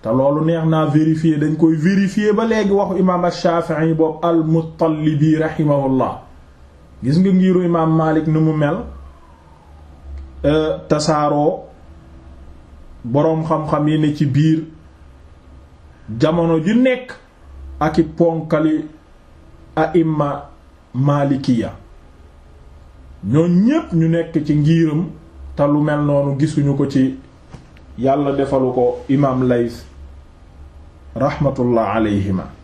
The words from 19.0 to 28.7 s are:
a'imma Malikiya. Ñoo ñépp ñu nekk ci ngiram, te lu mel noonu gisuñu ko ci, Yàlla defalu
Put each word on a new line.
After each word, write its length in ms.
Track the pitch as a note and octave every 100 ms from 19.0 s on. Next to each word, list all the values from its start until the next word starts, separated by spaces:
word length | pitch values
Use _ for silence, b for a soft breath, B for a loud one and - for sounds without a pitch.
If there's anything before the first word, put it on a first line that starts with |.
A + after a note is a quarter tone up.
| - - - - - - - -
a'imma 680 | D#3+ F3 D#3+ D3+ C#3+ C#3 - - - - -
Malikiya. 760 | B2 C#3+ C#3+ C#3 C3+ C3+ A#2 G2 - - - - - - - - - - - - - - -
Ñoo 240 | F#2 C#3+ F3
ñépp 440 | F3 A3 D#4+ D#4+
ñu 160 | E3 D#3+
nekk 360 | E3+ E3 D#3+ D3+
ci 80 |
ngiram, 520 | D3+ D3 E3 D#3+ D3+ F#3 - - - - -
te 60 | C#3+
lu 140 | D3
mel 200 | D3+ D3
noonu 340 | D3 C#3+ C#3+ C#3
gisuñu 380 | D3+ - C#3+ C#3
ko 100 | C#3
ci, 320 | C3+ C3 - - - - - - - - -
Yàlla 340 | C3 C#3+ C#3 C#3
defalu 360 | C3+ C3+ B2+